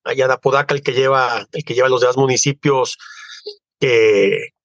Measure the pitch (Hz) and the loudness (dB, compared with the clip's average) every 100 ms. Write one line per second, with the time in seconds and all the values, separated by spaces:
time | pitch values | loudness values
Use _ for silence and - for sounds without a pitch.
0 | - 131 131 127 139 139 143 143 143 127 | -8 -2 0 0 0 0 0 -2 -2 -2
1 | 135 131 123 113 - 151 - 120 131 131 | 0 2 0 -4 -8 -12 -6 0 2 2
2 | 123 127 135 123 143 139 147 135 120 - | 0 2 0 0 -2 -2 0 0 -2 -6
3 | - - - - - - _ - 135 117 | -16 -20 -20 -18 -18 -18 _ -6 0 4
4 | 110 101 98 92 - _ | 4 4 2 0 -6 _